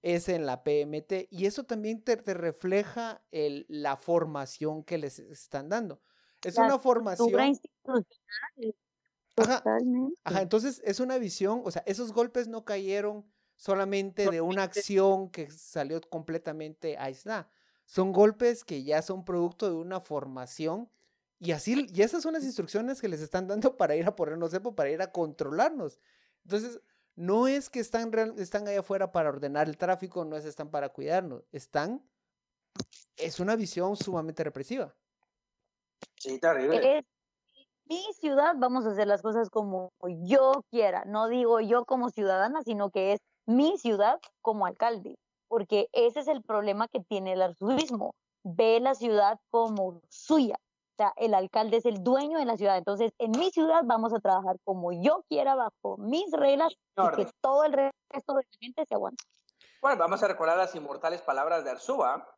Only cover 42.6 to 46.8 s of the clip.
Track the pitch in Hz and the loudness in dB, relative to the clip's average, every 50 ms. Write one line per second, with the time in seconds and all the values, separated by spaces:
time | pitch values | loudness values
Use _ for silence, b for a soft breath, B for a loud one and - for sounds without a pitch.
42.6 | 262 226 226 208 202 202 - 196 190 196 202 208 _ _ _ _ _ - 226 247 | -2 -2 -2 -2 -2 -2 0 0 2 2 0 0 _ _ _ _ _ 2 4 4
43.6 | 285 320 392 - - 240 214 196 202 220 277 349 - - _ _ _ 233 220 214 | 4 4 2 0 0 0 2 4 4 4 2 0 -4 -18 _ _ _ -2 0 0
44.6 | 196 180 - _ - 233 233 202 185 - - - _ _ _ _ _ _ 220 226 | -2 -2 0 _ 0 0 0 -2 -8 -14 -16 -18 _ _ _ _ _ _ -2 -2
45.6 | 202 - 214 202 - - - 233 233 240 226 285 277 277 302 262 220 _ 220 208 | 0 2 2 2 2 2 2 4 4 4 2 0 -2 -2 -2 -2 -2 _ -2 0
46.6 | 208 208 196 208 | 0 0 0 0